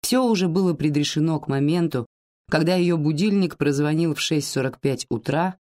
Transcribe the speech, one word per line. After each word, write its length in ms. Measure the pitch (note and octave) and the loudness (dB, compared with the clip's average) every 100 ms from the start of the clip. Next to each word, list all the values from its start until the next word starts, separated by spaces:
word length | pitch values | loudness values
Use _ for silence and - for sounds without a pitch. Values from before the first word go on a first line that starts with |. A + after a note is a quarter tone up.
Все 240 | - B3+ B3+ | 0 2 2
уже 220 | G#3+ F#3 | 2 2
было 260 | E3 F#3 | 2 0
предрешено 640 | D#3 D3+ D3 D3 - D#3+ D#3 | 0 0 0 0 0 0 -2
к 80 | - | -2
моменту, 600 | C#3 C#3+ F3 E3+ C3 A#2+ _ _ _ _ | -2 0 0 0 -2 -8 _ _ _ _
когда 240 | D#3 D#3+ | 0 2
ее 240 | F#3 F3 E3+ | 2 2 2
будильник 580 | D3 D3+ G#3 G3+ F3 - | 0 0 2 2 0 0
прозвонил 600 | C#3+ C#3 D3 D#3 E3 D3 | -2 0 0 0 0 -2
в 40 | |
шесть 300 | - D#3 C#3 | -2 -2 -2
сорок 300 | - C3 B2+ | -4 -4 -4
пять 260 | C#3 B2+ - | -4 -4 -6
утра 480 | A#2 - D3 F3+ F3+ | -6 -4 -2 -2 -4